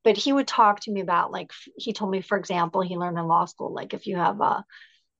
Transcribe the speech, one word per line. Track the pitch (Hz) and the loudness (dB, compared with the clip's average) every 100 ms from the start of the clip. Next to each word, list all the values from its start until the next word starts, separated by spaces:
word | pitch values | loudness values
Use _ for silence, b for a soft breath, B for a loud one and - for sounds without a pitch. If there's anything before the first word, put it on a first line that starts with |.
But | 226 208 | 2 4
he | 285 | 4
would | 277 - | 2 2
talk | - 208 208 | 4 4 4
to | 226 | -2
me | 202 | -4
about, | 180 170 170 | 0 0 0
like, | 185 175 | -4 -10
f-, | - - - | -16 -20 -12
he | 233 | -8
told | 208 202 | -4 -4
me, | 190 | -4
for | - 202 | -2 -2
example, | 180 180 170 185 | -2 -2 0 0
he | 180 175 | -2 -2
learned | 175 170 | -4 -2
in | 165 | 2
law | 165 175 | 2 2
school, | - - | -4 -8
like, | - - | -8 -10
if | - - | -10 -6
you | 185 | -2
have | 170 202 | -2 0
a | - - - B B B B | 0 -2 -6 B B B B